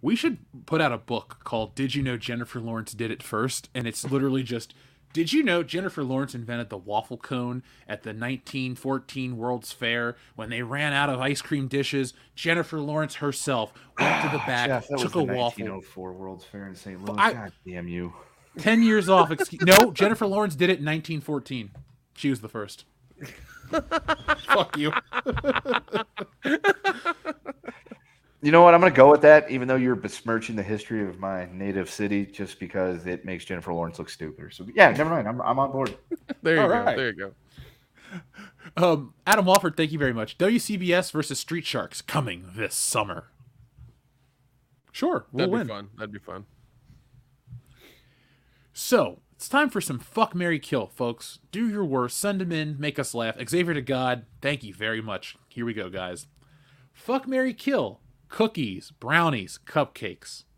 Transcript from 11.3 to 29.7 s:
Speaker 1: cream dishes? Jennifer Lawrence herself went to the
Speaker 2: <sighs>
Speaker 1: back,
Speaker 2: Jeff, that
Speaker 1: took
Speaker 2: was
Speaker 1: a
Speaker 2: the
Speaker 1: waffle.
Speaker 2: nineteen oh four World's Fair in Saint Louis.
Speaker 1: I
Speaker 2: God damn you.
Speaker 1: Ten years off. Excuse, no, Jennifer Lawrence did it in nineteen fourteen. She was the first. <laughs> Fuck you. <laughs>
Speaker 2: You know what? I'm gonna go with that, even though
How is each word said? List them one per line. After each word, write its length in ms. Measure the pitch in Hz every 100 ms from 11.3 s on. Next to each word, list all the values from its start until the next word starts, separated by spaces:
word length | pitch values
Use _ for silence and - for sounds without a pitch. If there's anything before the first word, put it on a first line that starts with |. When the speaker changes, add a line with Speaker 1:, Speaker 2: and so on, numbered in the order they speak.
| 143
Speaker 1:
cream 260 | - 147 135
dishes? 460 | 139 135 139 127 - _ -
Jennifer 440 | 165 170 165 160
Lawrence 360 | 143 151 156 -
herself 580 | 147 135 - 127 107 - - -
went 220 | - - 147
to 40 |
the 60 | 139
Speaker 2:
<sighs> 80 | -
Speaker 1:
back, 220 | 123 120
Speaker 2:
Jeff, 200 | 127 -
that 100 | 139
Speaker 1:
took 160 | 123 180
Speaker 2:
was 80 |
Speaker 1:
a 20 | 139
Speaker 2:
the 80 |
Speaker 1:
waffle. 320 | 127 120 117 107
Speaker 2:
nineteen 40 |
oh 120 | 95
four 320 | 92 - 92
World's 320 | 92 95 92 -
Fair 220 | 101 98
in 80 | 90
Saint 280 | 104 90
Louis. 140 | 101 104
Speaker 1:
I 160 | 214
Speaker 2:
God 180 | 135 101 - -
damn 220 | 90 87
you. 260 | 87 87 - - _ _ -
Speaker 1:
Ten 240 | 190 226
years 260 | 226 214 175
off. 220 | 190 160
Excuse, 320 | 160 - 165
no, 280 | 170 196 233
Jennifer 360 | 151 196 220 208
Lawrence 260 | 196 208
did 160 | 147 175
it 80 | 175
in 80 | 147
nineteen 340 | 160 151 156
fourteen. 520 | 139 147 - 131 104 - - _ _ -
She 140 | 143
was 120 | 127
the 60 | 110
first. 380 | 113 104 - - _ _ -
<laughs> 520 | 139 - - - - 320 - 330 - 320 - 294 -
Fuck 300 | 269 175 -
you. 160 | 147 151 - - -
<laughs> 1300 | 233 285 - 277 247 - 214 220 - 196 _ 269 302 403 392 392 - 349 330 - - - - - - - - _ _ _ _
Speaker 2:
You 120 | 147
know 80 | 165
what? 100 | 175
I'm 60 | 170
gonna 140 | 185
go 180 | 131 135
with 80 | 147
that, 280 | 151 151 147
even 160 | 127
though 80 | 127